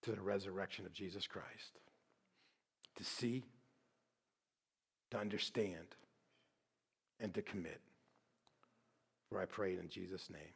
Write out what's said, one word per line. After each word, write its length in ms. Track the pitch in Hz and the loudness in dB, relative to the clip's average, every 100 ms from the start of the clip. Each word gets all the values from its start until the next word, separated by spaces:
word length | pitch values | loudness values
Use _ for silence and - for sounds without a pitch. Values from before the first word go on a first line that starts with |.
to 80 | - | 0
the 100 | 101 | 2
resurrection 640 | 98 101 98 95 95 - | 4 4 4 0 0 -2
of 80 | 92 | -6
Jesus 360 | 80 98 95 90 | -4 -4 -2 -4
Christ, 500 | 98 - - - - - _ _ _ _ _ _ _ _ _ - - | -4 -8 -10 -14 -16 -20 _ _ _ _ _ _ _ _ _ -18 -8
to 80 | |
see, 400 | 98 - 123 127 123 - - _ _ _ _ _ _ _ _ _ _ _ _ _ _ | -4 2 2 2 -2 -16 -20 _ _ _ _ _ _ _ _ _ _ _ _ _ _
to 60 | - | 0
understand, 760 | 104 101 - - 104 85 82 - - _ _ _ _ _ _ _ _ _ _ _ | 2 2 2 4 4 2 -8 -16 -20 _ _ _ _ _ _ _ _ _ _ _
and 120 | 110 | 0
to 80 | 87 | 0
commit. 400 | - 101 82 - - - _ _ _ _ _ _ - _ _ _ _ _ _ | 0 -2 -2 -4 -12 -20 _ _ _ _ _ _ -20 _ _ _ _ _ _
For 100 | 101 | 0
I 60 | 92 | 0
pray 260 | - 98 | 2 2
it 80 | 92 | 2
in 80 | 87 | -2
Jesus' 400 | - 90 92 - | -6 -4 -6 -6
name. 240 | 82 78 | -10 -12